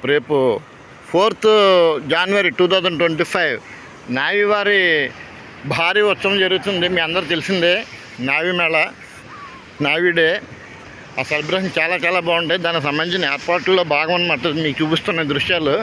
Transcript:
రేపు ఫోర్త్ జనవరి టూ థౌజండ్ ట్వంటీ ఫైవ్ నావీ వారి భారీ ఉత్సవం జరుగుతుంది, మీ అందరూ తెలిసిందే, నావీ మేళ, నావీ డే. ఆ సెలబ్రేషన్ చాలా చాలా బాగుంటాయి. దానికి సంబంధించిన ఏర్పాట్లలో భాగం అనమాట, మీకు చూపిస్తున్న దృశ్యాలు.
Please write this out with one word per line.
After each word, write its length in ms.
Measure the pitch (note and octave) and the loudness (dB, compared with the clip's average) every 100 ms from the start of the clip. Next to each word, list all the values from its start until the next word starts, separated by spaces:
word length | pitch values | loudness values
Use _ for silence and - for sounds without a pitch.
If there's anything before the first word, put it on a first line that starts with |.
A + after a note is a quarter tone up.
| B2 | 0
రేపు 240 | D3 B2+ D3 C3 G2+ - - - - - | 0 0 0 2 0 -6 -20 -20 -20 -2
ఫోర్త్ 400 | E3 G#3 G3+ A3 G#3+ G3+ F#3 E3 D3 C#3 | 2 2 2 4 6 6 6 6 2 0
జనవరి 360 | D#3+ F#3 G3+ F3+ C3 | 0 2 2 0 2
టూ 60 | F3+ | 2
థౌజండ్ 260 | F#3+ F3+ E3 | 2 0 0
ట్వంటీ 240 | E3+ D#3+ E3+ | 0 0 -2
ఫైవ్ 240 | F#3+ D#3+ A#2 - - - - - B2 | 0 0 -2 -8 -20 -20 -20 -6 -2
నావీ 280 | D3 G3+ G#3 | 0 0 2
వారి 280 | G#3 G3+ G3+ F3+ D#3 C3 - - - - - C#3 | 2 2 2 4 2 0 -6 -18 -20 -20 -14 -6
భారీ 280 | C3 E3+ G3 G#3 | -2 2 2 2
ఉత్సవం 260 | F#3 G3 G3 | 2 0 0
జరుగుతుంది, 420 | F#3 F#3 G3 F#3+ F3 F3+ | 0 0 -2 -2 -2 0
మీ 40 | D#3+ | -2
అందరూ 180 | F3 D#3+ | -2 -2
తెలిసిందే, 420 | E3+ D3 G3 E3+ F#3 A3+ - - - B2+ | -4 -2 0 2 0 -2 -16 -18 -8 -4
నావీ 240 | C#3+ E3+ F3+ | -2 -2 0
మేళ, 180 | E3 D#3+ E3+ - - - - - - - - - C#3+ | 0 0 -2 -6 -20 -20 -20 -18 -18 -18 -20 -4 -2
నావీ 240 | D#3 F3 E3+ | 2 2 4
డే. 100 | D#3+ G3 - - - - - - - - | 2 0 -6 -18 -20 -20 -20 -20 -16 -10
ఆ 60 | C3 | -4
సెలబ్రేషన్ 460 | D3+ D3+ F3+ F#3+ E3 | -4 -2 -2 -2 -2
చాలా 180 | D#3+ F3+ E3+ | -2 0 0
చాలా 140 | F3+ E3+ | 0 0
బాగుంటాయి. 300 | E3+ E3 F3+ E3+ | -2 0 0 0
దానికి 200 | E3+ C#3+ | -2 -2
సంబంధించిన 420 | D3 E3 F#3 D#3 C#3 | -2 -2 -2 -2 -4
ఏర్పాట్లలో 480 | - F3 C#3+ F#3 E3+ D3 | -2 -2 2 2 2 0
భాగం 200 | D#3+ F3 | 2 0
అనమాట, 340 | F3 D3 D#3+ D3+ | 0 -2 -2 -2
మీకు 140 | D#3 C3 | -2 -2
చూపిస్తున్న 420 | D#3+ D#3+ - E3 D#3 | 0 0 0 -2 -2
దృశ్యాలు. 420 | C#3 - F3+ D3 D#3+ | -2 0 0 0 0